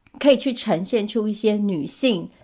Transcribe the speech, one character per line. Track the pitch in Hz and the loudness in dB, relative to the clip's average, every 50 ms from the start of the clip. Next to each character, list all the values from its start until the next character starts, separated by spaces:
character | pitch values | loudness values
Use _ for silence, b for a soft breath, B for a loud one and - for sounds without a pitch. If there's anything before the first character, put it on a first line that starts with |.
| _ _ - - | _ _ -6 0
可 | - 285 | 2 2
以 | 269 | 2
去 | - - 277 | 2 0 -2
呈 | 240 - - 220 190 165 190 | -4 -2 -2 0 0 0 0
现 | - 247 220 202 202 | 0 0 0 0 0
出 | - 233 208 | -2 -2 0
一 | 214 | -2
些 | 208 208 - 214 208 | -2 0 0 0 2
女 | 208 208 202 185 156 143 | 2 2 0 0 -2 -2
性 | 160 - - 269 254 214 170 165 b b b | -4 -2 0 2 2 2 2 -2 b b b